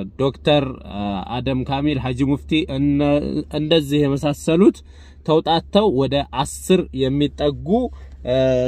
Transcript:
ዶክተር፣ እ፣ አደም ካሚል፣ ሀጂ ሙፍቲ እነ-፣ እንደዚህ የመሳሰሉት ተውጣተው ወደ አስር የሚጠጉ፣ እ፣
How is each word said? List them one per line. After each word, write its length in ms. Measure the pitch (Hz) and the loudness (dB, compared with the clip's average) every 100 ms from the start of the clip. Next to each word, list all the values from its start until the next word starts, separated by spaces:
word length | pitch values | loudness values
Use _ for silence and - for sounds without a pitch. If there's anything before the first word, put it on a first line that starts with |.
| 98 - | -6 -4
ዶክተር፣ 460 | 135 - 160 147 131 - - | -2 -2 0 2 0 -6 -12
እ፣ 120 | 101 101 98 - | -8 -6 -6 -6
አደም 320 | 120 123 131 | -6 -2 -2
ካሚል፣ 340 | 131 139 147 139 | -2 -2 -2 -2
ሀጂ 200 | 127 127 139 | -2 -2 0
ሙፍቲ 260 | 143 - 156 - | -2 0 0 0
እነ-፣ 420 | 135 143 143 147 147 135 139 151 | 0 0 2 2 2 0 -4 -6
እንደዚህ 460 | 151 151 165 139 147 | -4 0 2 2 2
የመሳሰሉት 760 | 143 139 151 143 - 165 214 - - - - - - | 2 0 -2 -4 0 4 6 4 -2 -20 -20 -10 0
ተውጣተው 640 | 156 139 165 - 202 208 | 0 2 0 0 2 2
ወደ 220 | 127 135 139 139 123 | 2 0 0 -2 -4
አስር 440 | 143 - - 185 143 131 | -6 -4 2 2 0 -2
የሚጠጉ፣ 720 | 131 143 143 - 147 127 135 226 247 - - - - | 0 0 0 0 -2 -2 0 0 0 -8 -18 -12 -2
እ፣ 120 | 131 131 127 | 2 2 2